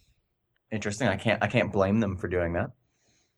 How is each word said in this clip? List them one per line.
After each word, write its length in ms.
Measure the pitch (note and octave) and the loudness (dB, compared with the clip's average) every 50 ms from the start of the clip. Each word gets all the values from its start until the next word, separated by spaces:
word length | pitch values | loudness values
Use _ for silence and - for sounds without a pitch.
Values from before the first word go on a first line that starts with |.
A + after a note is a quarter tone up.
| _ _ _ _ _ _ _ _ _ _ _ _ _ - | _ _ _ _ _ _ _ _ _ _ _ _ _ -8
interesting. 380 | C3 B2 - G#2 G2+ - C3+ G#2 | -8 -6 -4 -4 -4 -2 0 0
I 80 | F#2+ | 0
can't, 260 | G2 - A2+ G2+ - G2 | 0 0 0 2 2 0
I 60 | G2+ | 0
can't 240 | - A#2 - G2+ G2 | 2 0 0 2 2
blame 260 | G2+ F#2+ F#2+ G2+ A2+ | 2 2 4 4 2
them 180 | A2 F#2+ F#2 | 2 0 -2
for 120 | F#2 - F2 | -4 -6 -2
doing 240 | F2+ F2+ E2+ E2 E2+ | 0 0 0 0 0
that. 180 | F2 A2 - - _ _ _ _ _ _ _ _ _ _ _ _ | -2 -4 -4 -8 _ _ _ _ _ _ _ _ _ _ _ _